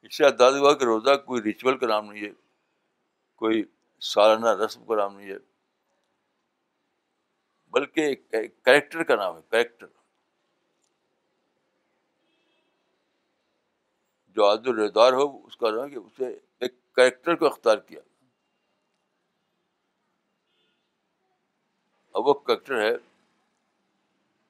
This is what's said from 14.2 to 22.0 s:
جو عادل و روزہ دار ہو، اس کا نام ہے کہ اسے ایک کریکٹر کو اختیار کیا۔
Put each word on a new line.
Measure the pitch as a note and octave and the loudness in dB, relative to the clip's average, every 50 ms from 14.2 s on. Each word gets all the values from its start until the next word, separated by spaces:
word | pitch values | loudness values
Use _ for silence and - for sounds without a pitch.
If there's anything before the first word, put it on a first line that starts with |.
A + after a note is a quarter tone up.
| _ | _
جو | _ F#2+ A2 G#2 G2+ | _ _ 2 2 2
عادل | G#2 A2+ A#2 C3 | 2 0 -2 -4
و | A#2+ | -2
روزہ | G#2+ G#2+ G#2 | -2 -4 -2
دار | F#2 G#2 A#2 B2+ | 4 4 4 4
ہو، | B2+ C3 C#3+ D3 C#3 G#2+ - | 4 2 -2 -2 -4 -12 -20
اس | - - | -20 -12
کا | _ A#2 A2 | _ -4 -4
نام | G#2+ A2+ C3 | -4 -4 -8
ہے | C#3+ | -10
کہ | C#3+ A#2+ | -12 -18
اسے | F#2+ G#2+ _ - C3 B2 G#2+ - _ _ _ _ | -18 -18 _ -10 -10 -10 -10 -14 _ _ _ _
ایک | B2 B2 _ _ _ _ | -10 -10 _ _ _ _
کریکٹر | _ - B2+ B2+ - _ _ E3 E3+ | _ 2 2 2 2 _ _ -4 -2
کو | D#3 E3 | 0 0
اختیار | C#3 - - _ A#2 A2 G2+ | -2 -2 0 _ 0 0 0
کیا۔ | - _ D#2+ D2 _ _ _ _ _ _ _ _ _ _ _ _ _ _ _ _ _ _ _ _ _ _ _ _ _ _ _ _ _ _ _ _ _ _ _ _ _ _ _ _ _ _ _ _ _ _ _ _ _ _ _ _ _ _ _ _ _ _ _ _ _ _ _ _ F#4+ F#4+ F#4 F4+ _ _ _ _ _ _ _ _ _ _ _ _ | -2 _ -20 -20 _ _ _ _ _ _ _ _ _ _ _ _ _ _ _ _ _ _ _ _ _ _ _ _ _ _ _ _ _ _ _ _ _ _ _ _ _ _ _ _ _ _ _ _ _ _ _ _ _ _ _ _ _ _ _ _ _ _ _ _ _ _ _ _ _ _ _ _ _ _ _ _ _ _ _ _ _ _ _ _